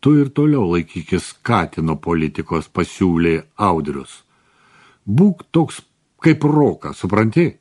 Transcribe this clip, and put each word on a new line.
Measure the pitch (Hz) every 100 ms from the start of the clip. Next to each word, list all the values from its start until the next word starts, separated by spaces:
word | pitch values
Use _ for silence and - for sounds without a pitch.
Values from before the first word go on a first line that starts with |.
„Tu | - 147
ir | 139
toliau | - 151 143 95
laikykis | 87 78 - 78 90 - -
katino | - 113 80 - 80 78
politikos,“ | - 85 78 - 80 82 76
pasiūlė | - 85 - 92 82 85 82 - -
Audrius. | 104 82 73 69 65 - _ _ _ _ _ _ _ _ -
„Būk | 110 208 180 -
toks | 165 156 - _ _ _ _
kaip | 165 156
Rokas, | 147 151 143 - 76 71
supranti? | 95 101 110 156 170 -